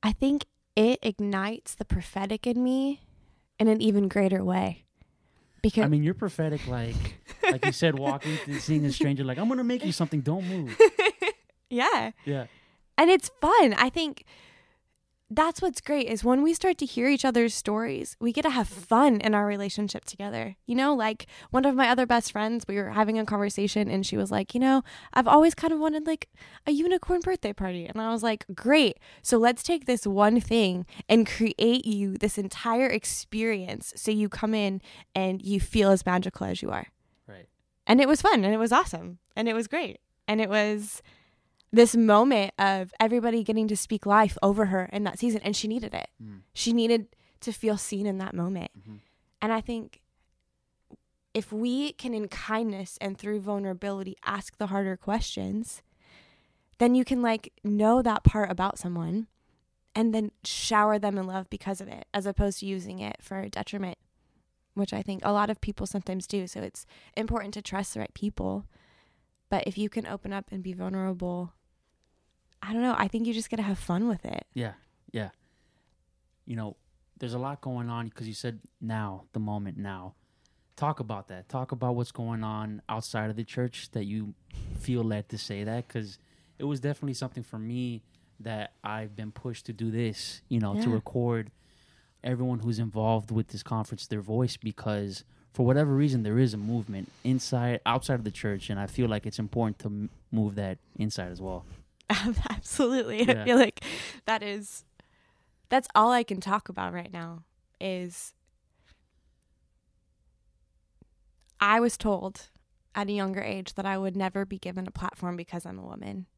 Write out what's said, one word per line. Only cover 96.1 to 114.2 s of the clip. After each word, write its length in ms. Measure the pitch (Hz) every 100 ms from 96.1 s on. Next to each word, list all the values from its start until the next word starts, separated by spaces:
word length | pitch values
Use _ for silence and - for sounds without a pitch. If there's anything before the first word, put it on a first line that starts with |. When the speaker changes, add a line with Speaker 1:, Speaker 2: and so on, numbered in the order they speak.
| 131
Speaker 2:
there 160 | 104 113
is 140 | 131
a 40 | 107
movement 540 | 104 120 104 98 95 -
inside, 580 | 123 131 - 127 120 120 -
outside 280 | 123 -
of 100 | 127
the 80 | 107
church, 360 | - 107 101 -
and 120 | 101
I 80 | 98
feel 180 | - 120
like 180 | 107 107
it's 120 | -
important 400 | 107 117 113 104
to 60 | 107
m-, 240 | 104 107 - _
move 240 | 110 104 101
that 220 | 98 92 _ -
inside 340 | 104 - 90
as 100 | 90
well. 240 | 95 92 - - - _ _
Speaker 1:
<laughs> 420 | 214 202 226 -
Absolutely. 760 | 214 - - 262 262 226 214
Speaker 2:
Yeah. 180 | 233 226
Speaker 1:
I 20 |
feel 140 | 214 247
like 260 | 233 - - - - -
that 180 | - 220
is, 420 | 208 202 208 - _ _ _ _ _ _ _ _ _
that's 200 | 262 262
all 160 | 208 220
I 120 | 247
can 180 | 233 190
talk 300 | 190 202 -
about 240 | 180 185
right 180 | 175 170
now 320 | 175 170 170 - _ _ _
is 520 | 190 185 180 175 - _ _ _ _ _ _ _ _ _ _ _ _ _ _ _ _ _ _ _ _ _ _ _ _ _ _ _ _ _ _ _ _ _
I 200 | 202 220
was 160 | 240 -
told 540 | 214 196 190 - - _ _ _ _
at 140 | - 202
a 40 |
younger 300 | 208 196 190
age 320 | 110 190 185
that 120 | - 196
I 120 | 190
would 180 | 190
never 280 | 190